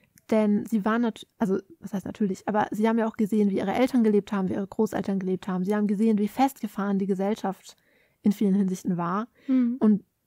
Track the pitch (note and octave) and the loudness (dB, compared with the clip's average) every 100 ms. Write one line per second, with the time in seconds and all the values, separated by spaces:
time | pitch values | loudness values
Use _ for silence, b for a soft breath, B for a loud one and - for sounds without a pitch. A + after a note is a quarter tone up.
0 | b _ - A3 G#3+ G#3 - A3 G3+ A#3 | b _ -2 2 2 2 0 -2 0 0
1 | A#3 - - - F3+ F#3+ - - G3 F#3+ | -2 -4 -14 -4 -2 -2 -6 -16 -10 -8
2 | - - G3+ F#3 - G#3 - G#3 A3+ A3+ | -8 -4 -4 -4 -2 -2 -2 0 2 2
3 | A3 - G#3 G#3+ G3+ G3 G3 - C4 B3 | 0 -2 0 2 2 0 -2 0 2 4
4 | A3 G#3 G3 G3+ F#3+ A3 F#3+ - A3 - | 4 2 0 -2 -2 -4 -4 -2 -2 -2
5 | G3 F#3+ F#3 F#3 - F#3 F#3 G#3 G#3 G3+ | -2 -2 -2 -4 -4 -4 -2 0 0 2
6 | A3+ G#3 G#3 - C4+ - G#3+ - G3+ G3 | 2 2 0 0 -2 -2 -10 -6 -2 -2
7 | G3 F#3 G3 A3 F#3+ F#3 - - _ _ | -2 -2 -2 -4 -6 -8 -14 -20 _ _
8 | _ _ G#3 G3+ G3+ G3 F#3+ F#3 - F3 | _ _ 0 2 2 2 0 -2 -4 -2
9 | E3+ G3 A#3+ B B C4 A#3+ B3+ G#3+ G3+ | -2 -4 -6 B B 0 2 2 4 2
10 | - _ | -2 _